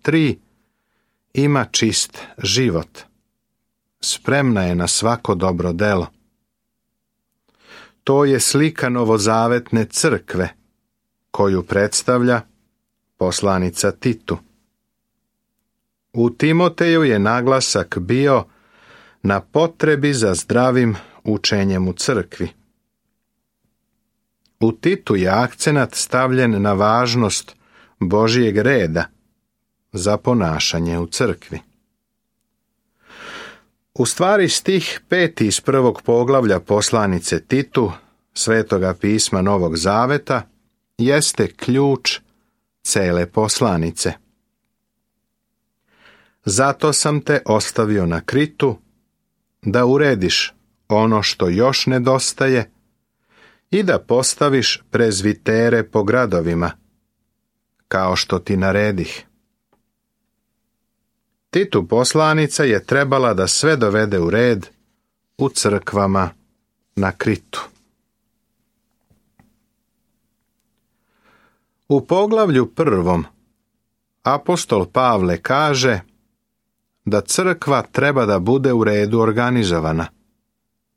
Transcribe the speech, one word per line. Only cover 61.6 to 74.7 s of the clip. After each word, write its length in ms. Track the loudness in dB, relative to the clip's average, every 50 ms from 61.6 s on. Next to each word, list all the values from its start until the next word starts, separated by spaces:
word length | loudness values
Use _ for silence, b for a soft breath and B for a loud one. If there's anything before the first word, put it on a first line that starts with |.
| -2 0 0 -2 0
poslanica 760 | 0 2 2 2 2 2 2 2 2 2 2 0 0 0 0 2
je 200 | 2 2 0 0
trebala 500 | 0 0 0 2 2 2 2 2 2 2
da 140 | 2 0
sve 280 | 0 0 0 2 2 2
dovede 440 | 2 2 2 2 2 0 2 0 0
u 100 | 0 2
red 380 | 2 2 2 2 2 0 -4 -10 _ _ _ _ _ _ _ _ _ _ _ _ _
u 120 | -4 -4 -4
crkvama 800 | -2 -2 -2 0 0 -2 -4 -4 -2 0 0 2 2 0 0 -2 -6 _ _ _ _ _ _ _ _ _ _ _ -6
na 160 | -4 -4 -4
Kritu. 580 | -4 -2 -2 -2 -2 -4 -6 _ -14 -14 -14 -14 _ _ _ _ _ _ _ _ _ _ _ _ _ _ _ _ _ _ _ _ _ _ _ _ _ _ _ _ _ _ _ _ _ _ _ _ _ _ _ _ _ _ _ _ _ _ _ _ _ _ _ _ _ _ _ _ _ _ _ _ _ _ _ _ _ _ _ _ _ _ _ _ _ _ _ _ _ _ _ _ _ _ _
U 180 | 0 0 0 0
poglavlju 680 | 0 0 0 2 2 2 2 2 2 2 2 0 0 -2
prvom 500 | -2 0 0 0 0 2 0 0 0 -2 -6 _ _ _ _ _ _ _ _ _ _ _ _ _ _ _ _ _ _ -2
apostol 640 | -2 -2 0 0 -2 -2 -2 -2 0